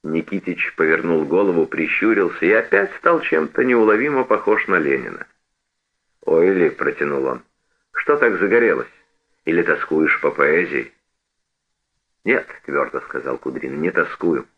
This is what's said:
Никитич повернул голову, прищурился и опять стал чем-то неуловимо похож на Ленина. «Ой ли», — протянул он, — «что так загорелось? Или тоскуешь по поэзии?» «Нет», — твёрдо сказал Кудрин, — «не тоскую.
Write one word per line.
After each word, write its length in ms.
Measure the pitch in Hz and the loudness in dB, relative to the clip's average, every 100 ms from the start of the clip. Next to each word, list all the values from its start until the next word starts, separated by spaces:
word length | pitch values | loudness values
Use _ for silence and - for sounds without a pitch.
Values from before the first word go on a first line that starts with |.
Никитич 720 | 78 82 - 98 - 85 - - | -2 -4 -4 -8 -6 -6 -6 -2
повернул 480 | 80 82 85 82 | 0 0 2 0
голову, 420 | 73 90 101 85 78 | 2 2 2 2 0
прищурился 800 | - 78 - 110 101 87 - 85 | -2 -4 0 0 2 0 0 2
и 60 | |
опять 420 | 110 - 196 196 | 2 2 0 0
стал 260 | - - 165 | -2 0 0
чем-то 420 | - 160 156 - | 0 -2 -2 0
неуловимо 600 | 127 120 110 107 143 135 | 2 4 4 4 0 -2
похож 420 | 123 107 101 107 - | 0 0 2 0 2
на 80 | 90 | 0
Ленина. 500 | 71 67 65 50 - _ _ _ _ _ _ _ _ _ | 0 -2 -4 -12 -16 _ _ _ _ _ _ _ _ _
«Ой 260 | - 82 90 | 0 4 4
ли», — 200 | 95 80 | 4 0
протянул 560 | - 73 73 73 69 65 | 0 -4 -2 -4 -2 -4
он, — 160 | 62 _ _ _ _ _ | -6 _ _ _ _ _
«что 240 | - - 147 | -6 0 2
так 220 | 120 92 | 2 2
загорелось? 500 | 95 117 113 69 - _ _ _ _ _ - | 2 4 4 0 -4 _ _ _ _ _ -2
Или 160 | 85 | 0
тоскуешь 580 | 85 73 - 78 76 - | 0 -2 0 0 2 2
по 100 | 73 | -2
поэзии?» 600 | 73 71 80 85 71 57 _ _ _ _ _ _ _ _ _ _ _ _ _ | 0 2 2 0 -6 -8 _ _ _ _ _ _ _ _ _ _ _ _ _
«Нет», — 220 | 101 131 - - - | -2 -2 -2 -16 -6
твёрдо 340 | 71 67 67 | -4 -4 -6
сказал 360 | - 65 65 64 | -8 -10 -8 -6
Кудрин, — 420 | 69 65 65 71 | -8 -8 -8 -4
«не 100 | 82 | -2
тоскую. 540 | 87 - - 87 71 58 | -2 -4 -2 -2 -2 -6